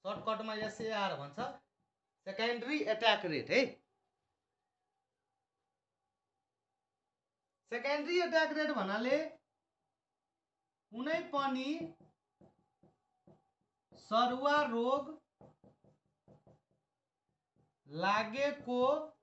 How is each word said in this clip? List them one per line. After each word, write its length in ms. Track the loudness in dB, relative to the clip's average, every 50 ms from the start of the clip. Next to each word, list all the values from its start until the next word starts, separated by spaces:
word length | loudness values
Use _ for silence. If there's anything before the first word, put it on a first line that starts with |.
| -6
सर्टकटमा 500 | -6 -8 -4 -2 -2 -2 -2 -4 -6 -4 -4 -4 -6
एसएआर 480 | -6 -6 -4 -4 -2 0 -2 -2 -2 -6
भन्छ, 320 | -8 -10 -6 -6 -6 -6 -8 -14 _ _ _ _ _ _ _ _ _ _ _ _ _
सेकेन्डरी 520 | -10 -4 -2 0 0 0 -2 -2 -4 -2 -2 0 0 0
एट्याक 320 | 4 4 4 4 4 0 -2 -2
रेट 160 | -4 -2 2
है। 160 | 2 2 2 2 -4 -14 _ _ _ _ _ _ _ _ _ _ _ _ _ _ _ _ _ _ _ _ _ _ _ _ _ _ _ _ _ _ _ _ _ _ _ _ _ _ _ _ _ _ _ _ _ _ _ _ _ _ _ _ _ _ _ _ _ _ _ _ _ _ _ _ _ _ _ _ _ _ _ _ _ _ _ _ _ _
Secondary 480 | -8 -4 -2 0 -2 0 0 0 2 2
attack 300 | 2 4 4 4 4 4 0 0
rate 120 | 0 0 0 -2
भन्नाले 400 | -2 -2 -2 0 2 2 2 2 2 -4 -10 -16 _ _ _ _ _ _ _ _ _ _ _ _ _ _ _ _ _ _ _ _ _ _ _ _ _ _ _ _ _ _
कुनै 280 | -10 -6 -2 0 0 -2 -2 -2 0
पनि 360 | 0 2 2 0 0 -2 -2 -4 -4 -6 -10 -12 _ -20 -20 _ _ _ _ _ _ -20 -20 _ _ _ _ _ _ _ -20 _ _ _ _ _ _ _ -20 -20 _ _ _ _ _ _ _ _ _ _ _ -20 -20 -6 0
सरुवा 520 | 4 4 4 4 2 0 2 4 4 4 2 2
रोग 440 | 0 0 2 2 0 0 -2 -6 -14 -18 _ _ _ _ -20 -20 _ _ -20 -20 -20 _ _ -20 _ _ _ _ _ _ _ -20 -20 _ _ -20 -20 _ _ _ _ _ _ _ _ _ _ _ _ _ _ _ _ _ _ _ _ _ _ _ _ _ _ -12
लागेको 960 | -6 -2 2 2 2 2 0 -2 -2 0 0 0 -2 -4 -6 -4 0 2 4 4 2 2 -2 -8 -14 _